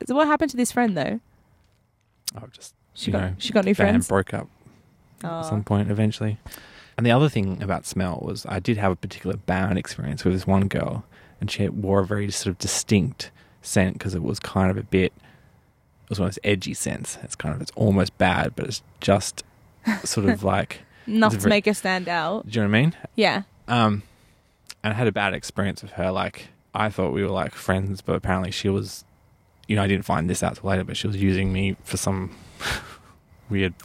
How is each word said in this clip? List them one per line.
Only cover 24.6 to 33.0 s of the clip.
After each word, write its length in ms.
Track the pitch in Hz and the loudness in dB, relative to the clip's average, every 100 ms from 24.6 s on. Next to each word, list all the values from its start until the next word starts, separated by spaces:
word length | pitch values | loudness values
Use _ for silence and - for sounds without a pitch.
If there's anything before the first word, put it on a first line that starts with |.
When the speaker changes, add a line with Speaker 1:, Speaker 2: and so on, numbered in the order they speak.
| - - | -20 -8
Speaker 2:
and 80 | 107 | -4
I 40 | 107 | 0
had 100 | 117 | 0
a 60 | |
bad 200 | 104 101 | 2 0
experience 480 | - - - 98 - | -2 -6 -2 -2 -4
with 100 | 98 | -10
her. 180 | - 92 | -4 -2
Like, 360 | 95 95 - - _ _ | -2 -4 -6 -20 _ _
I 160 | 98 107 | -2 -2
thought 220 | 101 87 | 0 0
we 100 | 73 | 0
were, 80 | 98 | 0
like, 240 | 95 71 | -2 -4
friends, 460 | - - 95 98 95 | -4 0 0 0 -4
but 140 | - 90 | -4 -2
apparently 340 | 95 92 92 | 0 0 -2
she 180 | - 101 | -2 0
was, 360 | 98 101 - - _ _ _ _ _ - | 0 -2 -10 -18 _ _ _ _ _ -2
you 100 | 104 | 2
know, 60 | |
I 40 | 98 | 4
didn't 180 | 98 | 2
find 240 | - 85 87 | 2 0 0
this 140 | 87 | 0
out 140 | 90 - | -2 -2
till 120 | 98 | -2
later, 160 | 95 | -2
but 120 | 90 - | -2 -4
she 100 | 104 | -4
was 100 | 98 | 0
using 360 | 98 92 95 | 2 2 0
me 220 | 92 98 92 | 0 -2 -4
for 120 | - 98 | -8 -4
some 400 | 98 95 98 - - - | -2 -2 -4 -10 -20 -10
<laughs> 880 | - - - - | -8 -8 -10 -20